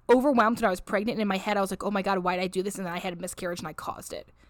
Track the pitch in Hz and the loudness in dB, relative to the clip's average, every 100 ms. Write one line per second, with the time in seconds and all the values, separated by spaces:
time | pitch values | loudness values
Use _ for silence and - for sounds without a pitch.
0 | - 247 269 247 214 240 226 180 - 208 | 6 6 6 4 4 4 0 0 -2 -2
1 | 214 220 208 190 202 202 196 185 196 202 | 0 0 0 0 0 0 0 -2 -2 -2
2 | 190 190 180 180 185 185 190 202 185 175 | 0 0 0 0 -2 -2 -4 -4 -6 -6
3 | 190 175 180 - 180 170 160 - - - | -6 -8 -10 -8 -8 -6 -10 -10 -10 -10
4 | - - - _ _ | -10 -12 -14 _ _